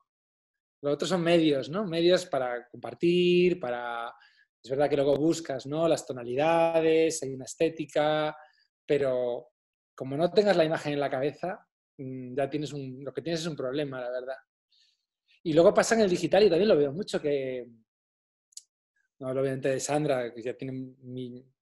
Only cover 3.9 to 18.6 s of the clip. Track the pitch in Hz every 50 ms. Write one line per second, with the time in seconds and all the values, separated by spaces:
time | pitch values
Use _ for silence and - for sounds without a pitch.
3.9 | 117 117 117 120 - _ - _ _ _ _ _ _ _ _ 120 135 139 147 135
4.9 | 147 143 135 143 139 135 147 165 156 160 - - 139 127 - 135 147 156 165 165
5.9 | 151 - - - 135 127 117 120 123 135 151 165 170 165 165 165 165 160 160 160
6.9 | 160 160 160 160 156 - - 135 135 131 131 - - - 165 160 160 - 156 139
7.9 | - 160 147 151 151 156 151 156 156 - - - _ _ _ _ _ _ _ -
8.9 | 151 139 139 131 127 127 123 123 120 123 120 _ _ _ _ _ _ _ _ _
9.9 | _ - 131 131 139 147 170 175 175 208 208 208 185 175 160 156 160 139 - 147
10.9 | 147 143 143 131 139 131 135 151 139 - - 175 196 - _ _ _ _ _ _
11.9 | _ - 135 131 131 131 127 123 123 139 139 139 143 147 151 135 147 143 135 131
12.9 | 127 131 143 135 - 139 120 165 170 160 160 175 151 143 135 127 131 151 151 139
13.9 | 131 127 123 123 123 127 123 131 131 - _ _ _ _ _ _ _ _ _ _
14.9 | _ _ _ _ _ _ _ _ _ _ - 170 147 160 170 202 202 220 185 -
15.9 | 226 226 214 190 175 - 170 156 - 190 214 196 165 160 202 220 190 147 147 139
16.9 | 135 180 214 - - 185 - 147 143 139 135 131 127 127 120 123 117 113 _ _
17.9 | _ _ _ _ _ _ _ _ _ _ _ _ _ -